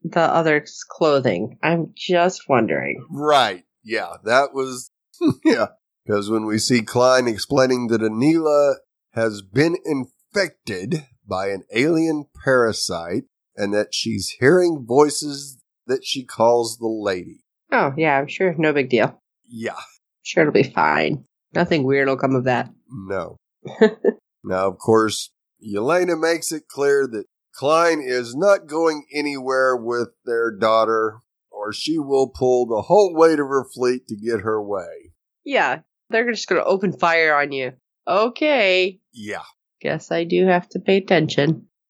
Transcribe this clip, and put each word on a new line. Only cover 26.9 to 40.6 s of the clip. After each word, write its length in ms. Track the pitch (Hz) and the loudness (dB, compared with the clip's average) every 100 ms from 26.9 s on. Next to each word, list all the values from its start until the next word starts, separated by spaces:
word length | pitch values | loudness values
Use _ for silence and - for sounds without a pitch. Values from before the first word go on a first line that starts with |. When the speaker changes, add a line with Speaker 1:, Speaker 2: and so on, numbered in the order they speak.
| 139 135 | 2 0
Speaker 2:
that 140 | 110 - _ _ - | -6 -12 _ _ -6
Klein 440 | 135 160 170 156 | 0 2 2 0
is 360 | 127 127 120 127 | -2 -4 -4 0
not 320 | 202 196 160 | 2 2 0
going 400 | 156 165 151 139 | 0 0 -2 -8
anywhere 640 | 147 147 139 127 131 131 127 | -6 -4 -6 -2 2 2 0
with 340 | 113 120 117 _ | -2 -4 -4 _
their 280 | 123 117 117 101 | -6 -2 -2 0
daughter, 680 | 110 110 110 113 110 107 _ _ _ | 2 4 4 0 -2 -6 _ _ _
or 240 | 104 104 | -12 -10
she 240 | 104 - 160 | -8 -4 -4
will 300 | 139 135 120 | 0 0 0
pull 380 | - 127 127 120 | 0 0 2 0
the 160 | 110 | -2
whole 320 | - 196 196 160 | 2 4 4 6
weight 240 | 165 151 | 4 4
of 80 | 139 | 0
her 180 | 135 117 | -2 -4
fleet 340 | 120 123 123 - | -2 0 0 -6
to 80 | 104 | -8
get 260 | 110 113 | -4 -4
her 200 | 104 110 | -2 -4
way. 520 | 101 98 85 80 - _ _ _ | -4 -6 -8 -16 -20 _ _ _
Speaker 1:
Yeah, 360 | 294 254 147 147 _ _ _ | -4 0 0 -4 _ _ _
they're 180 | 226 240 | -2 -2
just 160 | 220 - | -4 -2
gonna 140 | 175 | 0
open 280 | - 190 202 | 0 0 -2
fire 420 | - 170 165 160 | 0 0 2 2
on 180 | 147 143 | 2 0
you. 200 | 139 127 127 _ _ - | -4 -6 -10 _ _ -2
Okay. 920 | 190 233 240 302 277 196 185 185 185 _ | 0 0 0 0 2 2 2 0 -4 _
Speaker 2:
Yeah. 340 | 117 104 92 - _ _ _ | -16 -12 -12 -12 _ _ _
Speaker 1:
Guess 300 | 147 156 - | -6 -6 -4
I 140 | 165 170 | -4 -2
do 200 | 175 185 | 0 2
have 240 | 180 | 2